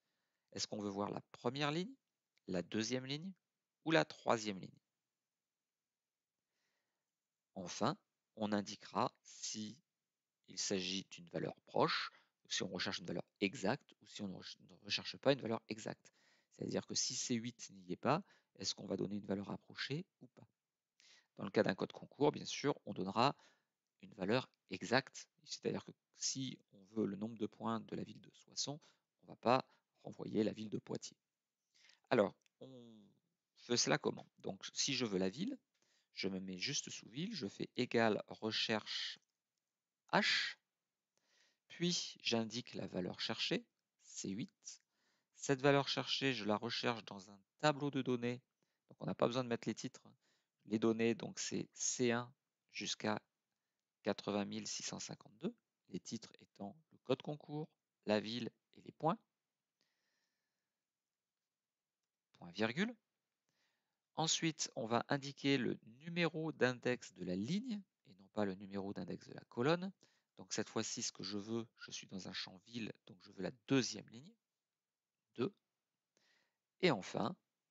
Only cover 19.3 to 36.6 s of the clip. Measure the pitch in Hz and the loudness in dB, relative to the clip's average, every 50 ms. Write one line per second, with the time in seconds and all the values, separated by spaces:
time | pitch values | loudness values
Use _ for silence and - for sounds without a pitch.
19.3 | 98 101 101 101 95 - _ - 104 - - - 139 160 185 _ _ - 127 123 | -2 -2 0 -4 -6 -8 _ -12 -8 -6 -4 -4 -2 -4 -6 _ _ -20 -20 -20
20.3 | _ - 117 _ _ _ _ _ _ _ _ _ _ _ - - - - _ _ | _ -20 -20 _ _ _ _ _ _ _ _ _ _ _ -20 -20 -20 -20 _ _
21.3 | - - 101 98 - 113 101 101 98 - 90 - - - 92 - - - 139 151 | -10 -8 -6 2 4 4 6 6 4 0 0 -4 -4 -10 -16 -10 -2 2 4 4
22.3 | - - 92 - - - - 143 - - - - 98 90 92 95 98 110 123 143 | 4 2 -4 -6 -6 -2 0 0 0 0 -4 -8 -6 -4 -2 0 4 6 6 6
23.3 | - _ - - _ _ _ _ _ _ _ _ _ _ - 95 - 101 92 98 | 4 _ -10 -20 _ _ _ _ _ _ _ _ _ _ -20 -16 -8 -4 2 4
24.3 | 113 131 120 - _ _ _ - 95 92 90 90 117 131 - - - - - _ | 4 2 2 -2 _ _ _ -8 -8 -6 0 4 4 4 2 2 -10 -14 -16 _
25.3 | _ _ - - - - - - 101 98 - - - _ _ _ _ - - - | _ _ -12 -12 -10 -4 -2 -2 -2 -2 -4 -8 -18 _ _ _ _ -4 -4 -2
26.3 | - - 135 123 - - _ _ - 98 95 92 110 110 107 101 98 95 104 117 | -2 -2 -4 -6 -8 -12 _ _ -20 -20 -18 -6 -2 0 0 0 0 -2 -4 -6
27.3 | 120 110 110 101 - - 113 110 113 110 107 98 - 98 98 110 104 98 - - | -4 -4 -6 -6 -6 -4 -4 -2 -2 -2 -4 -6 -6 -6 -6 -8 -10 -18 -20 -20
28.3 | _ - - _ - - - 135 143 156 - - _ _ _ _ _ _ _ 87 | _ -20 -20 _ -6 -6 -6 -6 -6 -10 -12 -20 _ _ _ _ _ _ _ -20
29.3 | 87 - - 110 127 131 - _ _ _ _ _ _ _ - - 98 - - - | -12 -2 2 4 4 4 2 _ _ _ _ _ _ _ -14 -14 -10 -8 -6 0
30.3 | - 104 110 - 95 101 113 104 - - - - - - - - - _ _ _ | 2 4 4 2 2 -2 -6 -6 -6 -6 -6 -6 -8 -8 -8 -12 -14 _ _ _
31.3 | _ _ _ _ _ _ _ _ _ _ - - - _ _ - 127 113 101 92 | _ _ _ _ _ _ _ _ _ _ -20 -20 -20 _ _ 4 6 6 6 6
32.3 | - _ _ _ _ - 123 131 131 123 120 117 113 107 101 98 _ _ _ _ | 4 _ _ _ _ -18 -18 -16 -16 -16 -18 -18 -20 -20 -20 -20 _ _ _ _
33.3 | _ _ _ _ _ _ - - 120 117 - 143 151 147 - 110 - - - - | _ _ _ _ _ _ -2 2 4 4 4 4 2 2 2 0 -2 -2 -8 -16
34.3 | _ _ - - 98 - - - - - - - 135 123 127 107 98 92 92 95 | _ _ -8 -8 -8 -6 -8 -10 -4 -2 0 0 2 2 2 2 4 4 2 2
35.3 | 95 135 196 269 285 - _ _ _ _ _ _ _ _ _ _ - - - 95 | 0 0 -2 -4 -4 -6 _ _ _ _ _ _ _ _ _ _ -8 -4 -2 -2
36.3 | 95 92 95 95 92 90 | -2 -2 -6 -6 -6 -4